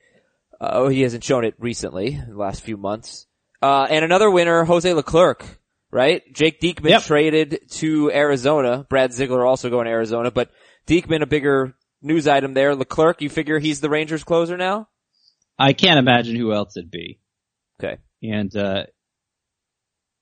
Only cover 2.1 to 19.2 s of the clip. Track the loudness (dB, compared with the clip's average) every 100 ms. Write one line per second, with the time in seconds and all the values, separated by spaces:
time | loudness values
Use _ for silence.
2.1 | -8 -12 -8 -8 -8 -10 -8 -8 -8 -12
3.1 | -20 -20 _ _ -2 0 2 2 0 2
4.1 | 4 4 4 4 2 2 2 2 -2 0
5.1 | 4 4 2 -8 -20 _ _ _ 0 2
6.1 | 0 -4 0 0 0 -4 0 2 2 4
7.1 | 2 2 2 0 -4 -10 -6 -2 0 0
8.1 | 2 0 0 0 2 0 -2 -2 0 0
9.1 | -2 -2 0 2 0 0 -2 0 -2 -2
10.1 | -2 -2 -2 -4 _ _ _ -2 -2 0
11.1 | -2 0 0 2 0 -2 -8 _ _ -4
12.1 | 0 2 2 2 0 0 0 -2 0 2
13.1 | 0 -6 -6 -4 -2 -2 -4 -2 -2 -4
14.1 | -6 -2 -2 0 -4 -4 -6 -8 _ _
15.1 | _ _ _ _ 0 2 4 4 4 4
16.1 | 4 2 -4 -2 -2 -4 -10 -14 -12 -14
17.1 | -16 _ _ _ _ _ -12 -10 -10 _
18.1 | _ -6 -6 -4 -4 -4 -4 -8 _ _
19.1 | _